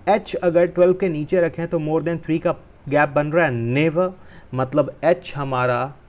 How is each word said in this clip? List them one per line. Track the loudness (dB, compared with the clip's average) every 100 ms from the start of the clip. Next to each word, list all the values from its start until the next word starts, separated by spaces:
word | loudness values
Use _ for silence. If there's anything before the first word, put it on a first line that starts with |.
| 0
एच | 0 -2
अगर | -4 0 2 2
ट्वेल्व | 4 4
के | 4 -2
नीचे | -2 -2 0
रखें, | 0 -2 -4
तो | -4
more | -2 -2
than | -2 -4
three | -2 -2
का | -2 -4 -10 -18 -2
गैप | 2 2
बन | 0 0
रहा | 2 0
है? | 0 -2
Never। | 0 0 0 -2 -4 -18 -20 -8
मतलब | -4 -2 0 -2 0
एच | 0 0 -4 -8
हमारा | -4 -2 0 0 -4 -10